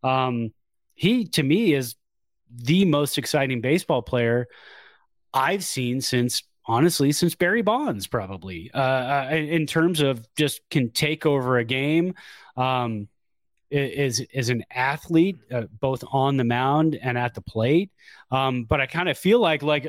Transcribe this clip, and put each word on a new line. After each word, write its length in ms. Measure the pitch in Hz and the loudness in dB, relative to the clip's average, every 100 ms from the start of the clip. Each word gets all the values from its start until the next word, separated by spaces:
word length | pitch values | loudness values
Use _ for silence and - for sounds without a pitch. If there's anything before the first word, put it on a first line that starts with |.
Um, 500 | 131 131 127 120 113 - _ _ _ | 0 0 0 -2 -4 -8 _ _ _
he, 320 | - 180 247 196 | -2 0 2 0
to 140 | - | -2
me, 320 | 135 180 226 | 2 2 4
is 220 | 143 123 - _ _ _ _ _ | 2 0 -10 _ _ _ _ _
the 360 | 120 120 175 190 | -10 0 4 4
most 320 | 147 143 - | 4 0 -2
exciting 420 | 123 147 135 123 | -2 0 0 -2
baseball 420 | 127 170 - 139 | 0 0 0 -2
player 460 | - 123 117 120 120 - - - - _ _ _ _ | 0 0 2 0 -2 -10 -20 -20 -20 _ _ _ _
I've 300 | 135 135 196 | 0 0 0
seen 360 | - - 123 131 | -4 -4 -4 -4
since, 420 | - 123 123 - - _ - | -2 0 0 -4 -8 _ -2
honestly, 460 | 117 165 - 139 | 2 2 2 0
since 220 | 147 175 | 2 0
Barry 280 | - 180 226 | 0 0 2
Bonds, 440 | 208 240 294 104 92 | 2 0 0 -4 -4
probably, 640 | 120 95 95 190 175 127 | -6 -6 -10 -10 -12 -8
uh, 80 | - | -2
uh, 480 | 131 131 127 143 135 | 0 0 0 -2 -2
in, 180 | 160 151 | -4 -2
in 180 | 165 151 | -2 0
terms 340 | 160 170 156 | 2 2 2
of 260 | 139 123 113 | 0 0 -6
just 280 | - 147 - - | -2 -2 -2 -4
can 200 | 156 120 | -2 0
take 360 | - 151 151 156 | -2 -2 0 0
over 320 | 143 127 123 | 2 2 0
a 60 | |
game, 500 | 117 131 143 160 180 - - - - - | 0 -2 0 2 0 -4 -16 -20 -16 -4
um, 520 | 127 127 120 110 107 _ _ _ _ _ - | 0 0 -2 -4 -10 _ _ _ _ _ -6
i-, 60 | 143 | -4
is, 440 | 135 139 139 120 123 | -4 -2 -2 -2 -6
is 160 | 135 120 | -6 -2
an 160 | 120 - | -2 -4
athlete, 680 | 127 131 156 - 165 185 175 - | -4 -2 -4 0 2 2 0 -8
uh, 120 | 123 110 110 | -6 -6 -4
both 240 | 135 131 - | -4 -4 -2
on 280 | 135 135 135 | 0 2 2
the 60 | |
mound 540 | 120 120 131 151 160 147 | 0 0 2 2 2 0
and 180 | 131 120 | -4 -2
at 160 | 123 | -4
the 80 | 110 | -6
plate. 480 | - 110 117 160 196 _ - - - | -10 -2 2 2 0 _ -20 -20 -4
Um, 320 | 131 135 127 | -2 0 -2
but 160 | 113 151 | 0 0
I 60 | 131 | 0
kinda 260 | 165 180 | -2 -2
feel 260 | 139 185 233 | 0 4 4
like, 220 | 190 151 | 4 2
like, 240 | 147 147 | 0 0